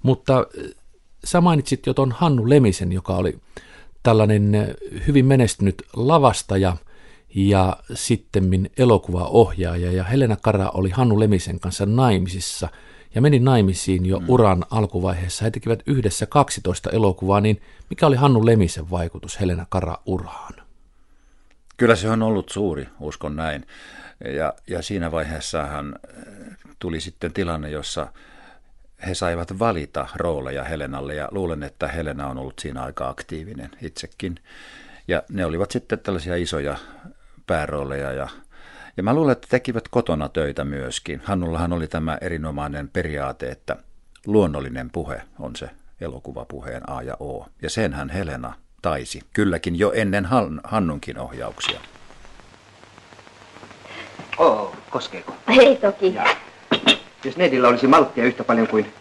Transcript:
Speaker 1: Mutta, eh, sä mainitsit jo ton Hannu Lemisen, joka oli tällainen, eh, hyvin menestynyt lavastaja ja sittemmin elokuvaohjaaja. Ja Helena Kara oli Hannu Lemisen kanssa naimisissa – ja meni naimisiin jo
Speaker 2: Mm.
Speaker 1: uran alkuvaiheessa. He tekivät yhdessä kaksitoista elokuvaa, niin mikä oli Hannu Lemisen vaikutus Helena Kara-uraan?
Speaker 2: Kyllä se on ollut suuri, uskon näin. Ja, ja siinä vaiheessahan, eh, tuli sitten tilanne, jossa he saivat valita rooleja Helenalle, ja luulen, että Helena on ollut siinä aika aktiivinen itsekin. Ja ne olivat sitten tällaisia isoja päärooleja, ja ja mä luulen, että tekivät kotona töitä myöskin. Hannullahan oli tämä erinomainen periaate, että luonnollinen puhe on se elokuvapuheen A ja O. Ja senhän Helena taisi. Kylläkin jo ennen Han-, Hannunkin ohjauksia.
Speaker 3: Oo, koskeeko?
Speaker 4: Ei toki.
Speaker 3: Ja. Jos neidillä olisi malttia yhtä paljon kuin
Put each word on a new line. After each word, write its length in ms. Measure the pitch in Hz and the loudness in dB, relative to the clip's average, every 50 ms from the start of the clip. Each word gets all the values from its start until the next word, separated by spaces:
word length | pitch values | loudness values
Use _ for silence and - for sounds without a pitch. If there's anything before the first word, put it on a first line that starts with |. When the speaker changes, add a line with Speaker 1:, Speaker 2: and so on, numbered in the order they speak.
| - | 4
Speaker 1:
Mutta, 440 | 127 131 - _ - 135 127 - - - | 2 2 2 _ 2 2 2 2 0 -6
eh, 120 | - 73 73 - - - - - _ _ _ - - - | -14 -14 -14 -14 -18 -20 -20 -20 _ _ _ -20 -12 -6
sä 180 | - - 175 | 0 2 4
mainitsit 440 | 170 175 160 147 135 - 135 - - | 6 6 4 4 2 0 -2 -2 0
jo 80 | 135 131 | -2 2
ton 180 | - 135 127 | 2 2 0
Hannu 380 | 117 - 175 165 139 120 107 120 | 2 2 2 4 4 4 6 6
Lemisen, 420 | 143 147 127 104 92 - 92 90 | 8 8 8 6 4 2 -2 -2
joka 220 | 90 92 - - 92 | -2 -2 -2 -2 -2
oli 240 | 90 95 120 - - _ - - - - - - - - - - - - | 0 0 -2 -2 -6 _ -20 -20 -20 -20 -20 -20 -20 -20 -20 -20 0 2
tällainen, 520 | 123 113 107 107 104 107 104 104 104 104 | 4 6 6 6 4 4 4 4 4 2
eh, 120 | 104 104 - - - - - - - - | 2 0 -2 -6 -10 -14 -12 -10 -4 -2
hyvin 180 | 147 143 139 127 | 4 4 6 6
menestynyt 580 | 131 131 127 123 101 - - 98 98 - - - _ - | 6 6 6 4 2 2 0 0 0 0 -2 -12 _ -6
lavastaja 800 | 107 117 135 165 160 139 123 104 - - - 98 95 98 90 85 - - - - - - - - - _ - - | -2 2 4 4 6 6 6 4 2 -4 -2 0 2 2 2 0 -2 -8 -18 -20 -20 -20 -20 -20 -20 _ -6 0
ja 420 | 98 98 101 101 95 92 92 - - - - 120 | 2 4 4 6 4 4 2 0 -4 -10 -12 -10
sittemmin 800 | - - - 117 107 - - - 101 95 92 92 92 98 - - | -8 0 0 0 0 0 -2 0 2 2 4 2 2 0 -2 0
elokuvaohjaaja. 1120 | - 127 120 110 90 - - 90 87 85 - - 117 110 87 - 92 87 85 87 87 90 90 | 2 6 6 6 4 4 -2 -4 -4 -2 4 6 6 6 6 2 -4 -4 -2 -2 -2 -2 0
Ja 120 | 90 92 90 | 0 -2 0
Helena 320 | 92 120 139 135 113 104 - | 0 2 2 2 2 0 0
Kara 280 | - 110 104 95 95 - | 0 0 2 2 0 0
oli 200 | - 92 95 92 | 0 0 0 0
Hannu 300 | 90 131 127 120 104 104 | 2 2 4 4 4 4
Lemisen 400 | 110 107 101 90 - 90 92 90 | 4 4 4 2 0 -4 -8 -6
kanssa 260 | - 92 90 - 101 | -6 -6 -4 -2 0
naimisissa – 840 | 101 110 123 131 120 101 90 90 87 87 95 - - - - - 85 - - - - - - - - - | 2 4 4 4 4 4 2 0 -2 -4 -6 -8 -8 -6 -6 -8 -8 -8 -14 -20 -20 -20 -20 -20 -6 0
ja 60 | 110 | 2
meni 180 | 131 151 143 123 | 4 4 4 4
naimisiin 680 | 123 135 131 117 101 95 92 90 - 95 95 90 92 | 4 4 6 6 4 4 2 -2 -2 0 0 0 2
jo 140 | 92 95 - | 0 -2 -2
Speaker 2:
Mm. 100 | 85 85 | 2 2
Speaker 1:
uran 360 | 127 120 113 101 92 87 82 - | 4 6 6 6 4 2 0 -2
alkuvaiheessa. 720 | - 110 104 92 - 92 90 95 87 82 90 92 - - 104 | -2 -2 -2 0 -2 -4 -2 -2 -4 -4 -6 -6 -4 -2 -4
He 60 | 113 | -4
tekivät 280 | 104 98 - 113 117 110 - | -4 -4 -2 -2 -4 -2 -2
yhdessä 400 | - 143 131 113 101 - - - | -2 -2 0 0 0 -2 -2 -6
kaksitoista 640 | - - 147 135 - - - - 92 87 - - - | 0 2 2 2 2 -2 -4 -4 -4 -4 -2 -4 -2
elokuvaa, 520 | - 113 107 98 90 - 92 95 98 101 | 0 2 2 2 2 0 0 2 2 4
niin 200 | 104 107 107 - - - - - - - | 4 2 2 0 -4 -20 -20 -20 -12 -12
mikä 180 | - - 175 | -2 2 4
oli 80 | 151 135 | 4 4
Hannu 300 | 123 143 139 127 110 110 | 6 4 6 6 6 6
Lemisen 440 | 117 117 110 92 85 - - 80 85 | 6 6 6 4 2 0 -6 -8 -6
vaikutus 500 | 92 87 82 82 - 95 - 82 - - | -4 -4 -4 -6 -8 -12 -12 -12 -6 -4
Helena 260 | 101 90 87 85 87 - | -2 -2 -2 -4 -6 -4
Kara-uraan? 840 | - 92 87 87 87 - _ - 92 90 101 - - - - - - - - - - _ _ _ _ _ - _ - _ _ _ _ - _ _ _ _ _ - - | -4 -4 -2 -4 -8 -8 _ -4 -4 -4 -6 -10 -14 -16 -16 -18 -18 -20 -20 -20 -20 _ _ _ _ _ -20 _ -20 _ _ _ _ -20 _ _ _ _ _ -20 -2
Speaker 2:
Kyllä 180 | - 123 117 113 | 2 4 4 4
se 140 | 92 98 110 | 4 4 0
on 120 | 113 110 | 0 2
ollut 280 | 110 110 110 95 - - | 2 2 0 0 -2 -4
suuri, 380 | - 98 104 92 78 71 65 - - - | -4 -2 -2 -2 -2 -4 -8 -12 -16 -12
uskon 360 | 73 76 - - - 76 73 | -12 -12 -10 -8 -8 -8 -6
näin. 300 | 76 80 78 73 69 - - - - - - - - - - - _ - - 67 | -4 -4 -6 -6 -8 -12 -16 -20 -20 -20 -20 -20 -20 -20 -20 -20 _ -12 -8 -4
Ja, 180 | 71 80 76 - - - | -4 -4 -4 -4 -8 -12
ja 140 | - 92 85 | -8 -8 -8
siinä 300 | 85 - 104 95 85 82 | -6 -6 -6 -4 -4 -4
vaiheessahan, 840 | 80 80 78 73 80 80 - - - 80 73 71 73 73 73 71 - - - - | -4 -4 -4 -6 -8 -10 -10 -6 -6 -6 -6 -6 -8 -10 -10 -10 -12 -16 -20 -20
eh, 480 | - - - - - - - - - - _ - - - | -20 -20 -20 -20 -20 -20 -20 -20 -20 -20 _ -20 -16 -10
tuli 220 | - 90 82 78 | -8 -6 -6 -6
sitten 320 | - 90 - _ - 82 - | -8 -10 -12 _ -10 -6 -4
tilanne, 360 | 98 95 85 82 78 73 76 | -4 -4 -4 -4 -6 -6 -8
jossa 380 | 76 76 - - - 85 73 - - - - - - - - - - - _ _ - - - - _ _ - | -10 -10 -10 -8 -8 -8 -8 -10 -12 -20 -20 -20 -20 -20 -20 -20 -20 -20 _ _ -20 -20 -20 -20 _ _ -10
he 60 | 90 90 | -8 -6
saivat 440 | - 95 87 85 85 87 - 98 95 | -4 -2 -2 -2 -4 -6 -8 -4 -2
valita 480 | 117 117 101 82 73 - - 73 67 - - | -2 0 0 -2 -6 -6 -6 -8 -8 -6 -6
rooleja 480 | - 82 85 80 71 65 65 69 69 67 | -4 -4 -2 -2 -4 -6 -8 -8 -8 -8
Helenalle, 520 | 73 82 76 71 67 67 67 69 71 76 | -6 -8 -8 -8 -8 -8 -10 -8 -8 -8
ja 120 | 76 71 - | -8 -8 -8
luulen, 320 | - 98 92 87 82 73 73 | -6 -6 -4 -4 -4 -6 -10
että 240 | - - - - | -12 -8 -8 -8
Helena 400 | 69 73 82 80 76 69 71 71 | -6 -6 -6 -6 -6 -8 -8 -8
on 100 | 67 65 | -8 -8
ollut 220 | 65 67 67 - - | -10 -10 -12 -12 -12
siinä 220 | - 76 62 64 64 | -12 -12 -10 -10 -10
aika 260 | 62 - - 69 65 | -10 -8 -8 -8 -8
aktiivinen 600 | 65 - - - 82 78 82 101 - 64 65 - - - | -8 -12 -14 -12 -12 -12 -12 -14 -14 -14 -16 -16 -16 -14
itsekin. 540 | - 82 - - - - - - - 92 85 - _ _ - - - - - - - - - - - | -14 -14 -12 -14 -16 -16 -14 -10 -10 -10 -10 -10 _ _ -20 -20 -20 -20 -20 -20 -20 -20 -20 -16 -4
Ja 160 | - 87 82 - - | -2 -2 -2 -2 -6
ne 160 | 92 101 90 | -6 -4 -4
olivat 260 | 80 78 87 101 - | -4 -2 -4 -4 -4
sitten 280 | - 123 - - - - | -4 -8 -4 -4 -6 -6
tällaisia 360 | - - 98 87 76 87 87 | -4 -6 -6 -6 -4 -4 -4
isoja 420 | 87 87 - 87 76 71 71 71 - - - - - - - - _ - - - - - | -4 -4 -4 -4 -4 -4 -6 -8 -8 -12 -18 -20 -20 -20 -20 -20 _ -20 -20 -20 -20 -6
päärooleja, 640 | - 90 78 76 73 73 73 69 67 67 69 69 67 | -4 -4 -2 -2 -4 -6 -6 -6 -6 -6 -6 -6 -6
ja 160 | 65 67 69 - - - - - - - - - - - - - _ | -6 -8 -8 -10 -12 -20 -20 -20 -20 -20 -20 -20 -20 -20 -20 -12 _
ja 60 | - 98 | -4 -2
mä 100 | 107 127 | 0 2
luulen, 180 | 156 160 143 | 2 2 2
että 160 | 123 - - - | 2 0 -2 -2
tekivät 360 | - 127 - - 113 113 - | -2 -2 -2 -2 -6 -6 -8
kotona 420 | - - 123 117 - 80 76 73 71 | -2 -2 -2 0 0 -2 -4 -4 -4
töitä 340 | - 82 76 73 69 - 71 | -4 -4 -4 -4 -4 -6 -6
myöskin. 580 | 71 71 69 65 64 - - _ - 73 65 - | -6 -6 -8 -8 -8 -10 -10 _ -10 -12 -10 -6
Hannullahan 500 | - 101 92 87 82 82 80 85 85 87 | -4 -4 -2 -2 -4 -4 -4 -4 -2 -2
oli 140 | 85 80 | -4 -4
tämä 300 | 76 - 82 80 80 78 - | -6 -6 -4 -4 -4 -6 -6
erinomainen 680 | - 87 85 78 76 80 71 71 73 73 71 73 71 71 | -6 -8 -6 -6 -6 -6 -6 -8 -8 -8 -8 -10 -12 -6
periaate, 600 | - 92 82 78 76 71 69 65 65 _ - 64 | -6 -6 -4 -4 -6 -6 -6 -6 -8 _ -10 -12
että 260 | 65 _ _ - 71 - - - - - _ - _ _ _ | -12 _ _ -10 -10 -10 -10 -20 -20 -20 _ -20 _ _ _
luonnollinen 640 | 101 104 107 98 80 73 69 67 67 62 65 64 62 | 0 2 2 2 2 -2 -6 -8 -8 -10 -10 -12 -8
puhe 320 | - 87 76 73 65 57 - - - - | -8 -8 -8 -8 -10 -12 -12 -18 -16 -14
on 160 | 76 65 58 | -14 -12 -12
se 140 | - - 62 - - - - - - | -12 -14 -14 -16 -20 -20 -20 -16 -12
elokuvapuheen 880 | 85 78 62 65 - 64 64 62 58 _ 73 69 65 64 60 62 - - | -12 -12 -12 -12 -16 -14 -14 -14 -14 _ -14 -14 -12 -12 -12 -12 -12 -12
A 120 | 69 64 | -12 -10
ja 160 | 62 65 64 - | -10 -10 -12 -10
O. 260 | 71 69 64 - - - - - | -10 -10 -10 -12 -14 -16 -16 -10
Ja 80 | - 78 | -10 -6
senhän 400 | - 110 110 85 65 69 69 67 | -4 -2 -2 -2 -4 -6 -8 -6
Helena 440 | 78 92 95 78 67 62 62 60 - - - _ _ _ | -6 -6 -6 -6 -8 -10 -10 -12 -14 -16 -20 _ _ _
taisi. 400 | - 87 78 67 62 - - - - _ - | -4 -4 -4 -4 -6 -10 -14 -14 -16 _ -2
Kylläkin 460 | - 107 98 85 82 - 90 85 85 | 0 2 2 0 0 -2 -4 0 2
jo 120 | 104 101 | 2 2
ennen 340 | - 113 110 98 95 101 95 | 2 0 0 0 0 -2 0
Han-, 360 | 87 127 123 104 76 78 73 - | 0 0 0 0 -2 -6 -10 -8
Hannunkin 560 | - 104 110 92 80 76 71 - - 60 58 | -4 -2 0 0 0 -2 -6 -10 -12 -10 -10
ohjauksia. 600 | 62 60 - 64 60 53 50 - - - - - - - - - - - - - - - - - - - - - _ - - - - - - - - - - - - - - - - - - - - - - - - - - - - - - - - - - | -12 -12 -10 -10 -10 -10 -8 -6 -6 -6 -6 -8 -14 -20 -20 -20 -20 -20 -20 -20 -20 -20 -20 -20 -20 -20 -20 -20 _ -20 -20 -20 -20 -20 -20 -20 -20 -20 -20 -20 -20 -20 -20 -20 -20 -20 -20 -20 -20 -20 -20 -20 -20 -18 -16 -16 -16 -16 -18 -18 -14 -12 0
Speaker 3:
Oo, 380 | - 165 151 113 - 101 95 - - - - | 4 4 4 4 2 -2 -8 -10 -16 -14 -8
koskeeko? 440 | - 127 - - - - - - - - - - 233 262 | -8 -6 -6 -8 -12 -14 -14 -14 -16 -8 -2 6 8 10
Speaker 4:
Ei 160 | 247 277 254 | 10 10 8
toki. 380 | - - 202 196 - 196 185 - | 6 2 0 0 2 0 0 0
Speaker 3:
Ja. 120 | - 82 - - - - - - - - - - - - - - - - - - - - | 2 -2 -2 -2 -2 -8 -20 -20 -20 -4 -4 -4 0 2 2 2 2 -2 -20 -20 -10 -10
Jos 140 | 135 - | -8 0
neidillä 300 | 165 180 151 131 127 127 | 2 2 2 4 6 6
olisi 200 | 120 123 - 139 | 4 4 6 6
malttia 360 | 131 147 160 139 - - 123 117 | 6 8 6 6 4 0 0 0
yhtä 200 | 127 123 - 113 | 0 0 0 -2
paljon 240 | - 117 113 113 | 0 2 2 2
kuin 260 | - - 107 104 - - - | 2 2 0 0 0 -10 -20